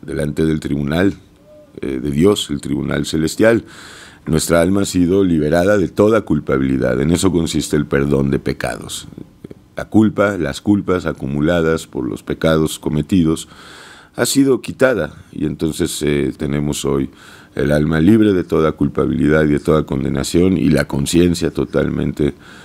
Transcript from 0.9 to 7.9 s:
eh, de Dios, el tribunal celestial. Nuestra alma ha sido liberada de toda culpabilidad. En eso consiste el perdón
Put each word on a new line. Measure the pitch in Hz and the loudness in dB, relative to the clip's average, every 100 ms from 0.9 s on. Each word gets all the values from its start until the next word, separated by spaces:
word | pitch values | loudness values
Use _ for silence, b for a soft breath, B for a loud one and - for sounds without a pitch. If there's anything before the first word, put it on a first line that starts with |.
| 80 98 80 - _ - - - - | 0 0 -2 -16 _ -20 -20 -20 -12
eh, | - 65 | -8 -6
de | 67 | -4
Dios, | 71 92 104 - | 2 2 2 -2
el | 73 | -8
tribunal | 67 69 69 71 73 | -6 -6 -4 -4 -2
celestial. | 82 78 - 107 117 - B B B B B - | -2 -2 2 2 2 -2 B B B B B -2
Nuestra | 78 - 85 | -2 2 2
alma | 85 98 | 2 0
ha | 101 | -2
sido | 92 87 95 | 0 2 2
liberada | 98 82 76 82 90 104 | 2 2 2 2 2 2
de | 80 | 0
toda | - 104 110 | 2 2 2
culpabilidad. | - 78 71 69 67 65 62 62 | 0 -2 0 -2 0 0 0 0
En | 73 | 0
eso | 85 95 | 2 2
consiste | 85 82 78 71 76 | 0 -2 -2 -2 -2
el | |
perdón | 73 | 0